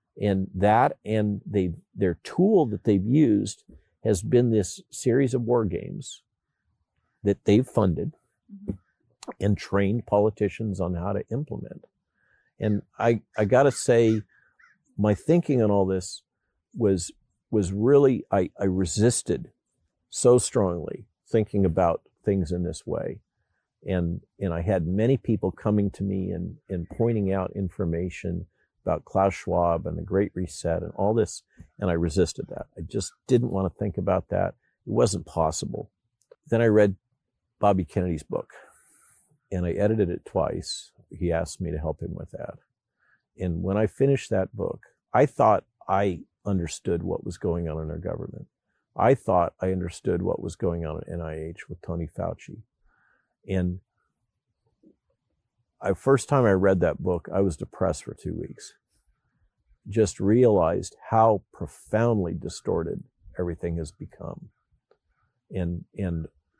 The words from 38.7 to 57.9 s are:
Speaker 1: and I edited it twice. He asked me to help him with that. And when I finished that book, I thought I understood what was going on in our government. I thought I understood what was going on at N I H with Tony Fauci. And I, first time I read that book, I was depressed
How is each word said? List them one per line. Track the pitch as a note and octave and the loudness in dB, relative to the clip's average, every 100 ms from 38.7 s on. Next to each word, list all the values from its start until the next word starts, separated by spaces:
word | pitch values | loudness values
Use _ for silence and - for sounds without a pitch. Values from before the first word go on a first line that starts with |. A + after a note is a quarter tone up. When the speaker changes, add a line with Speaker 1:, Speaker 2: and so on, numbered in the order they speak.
| - - - - - _ _ - | -20 -20 -20 -20 -20 _ _ -8
Speaker 1:
and | F#2 | -4
I | F2 | -2
edited | - G#2 A2 F#2 | 0 0 2 0
it | F2 - | -2 -4
twice. | F#2+ - E2 - - - _ - | -2 -2 -4 -8 -12 -14 _ -18
He | - F2+ | -6 -2
asked | E2 E2+ - | -2 -4 -6
me | E2 | -6
to | D#2+ | -6
help | D#2 D2+ | -6 -6
him | F2 | -8
with | E2+ - | -10 -12
that. | - - - _ _ _ _ _ _ _ - | -14 -14 -16 _ _ _ _ _ _ _ -8
And | F#2 E2+ | -4 -4
when | F2+ G2+ | -2 0
I | A2 | 0
finished | - C3+ C3+ - | 2 2 2 0
that | G2+ F#2+ | -2 -2
book, | G#2+ F2 - _ _ _ | -4 -6 -8 _ _ _
I | A2+ C#3+ | 2 2
thought | - A2 G2+ - _ - | 4 4 4 0 _ -2
I | F#2+ G#2 E2+ - _ | 0 0 -2 -10 _
understood | G2+ F#2+ E2 - - F2 | -4 -2 -2 -6 -4 -4
what | F2+ F2 | -2 -6
was | - F2+ | -8 -6
going | F#2 E2+ E2+ | -4 -2 -4
on | D#2 | -6
in | D#2 | -6
our | D#2+ | -8
government. | E2+ E2 - - - _ _ _ _ - | -8 -8 -8 -14 -20 _ _ _ _ 2
I | A2 | 2
thought | C3+ - F#2 E2+ - | 2 2 2 2 -2
I | F#2 | -4
understood | F#2 F2+ - - F2 | -2 -4 -6 -4 -2
what | F#2 - | -2 -4
was | - E2+ | -6 -4
going | F2+ E2+ | -4 -2
on | E2 D#2+ | -6 -8
at | E2 | -8
N | E2+ | -10
I | D#2+ D#2 D#2+ | -8 -8 -10
H | E2+ - | -12 -16
with | F2+ | -16
Tony | - E2+ D#2+ | -8 -6 -6
Fauci. | - F2 E2+ - A2 - _ _ _ _ _ _ _ - | -6 -8 -8 -14 -20 -20 _ _ _ _ _ _ _ -6
And | F#2 F2+ F#2 _ _ _ _ _ _ _ _ _ _ _ _ _ _ _ _ _ _ _ - | -2 -2 -4 _ _ _ _ _ _ _ _ _ _ _ _ _ _ _ _ _ _ _ -8
I, | - | -4
first | F#2+ - C3+ - | 0 4 2 4
time | C#3 | 4
I | A#2 | 4
read | F#2+ G2 F#2+ | 4 4 4
that | E2+ D2 | 2 0
book, | F#2 F2 - | -2 -4 -2
I | F#2 | 0
was | G2+ D#2+ | 0 -2
depressed | - - F#2 | -10 -4 -2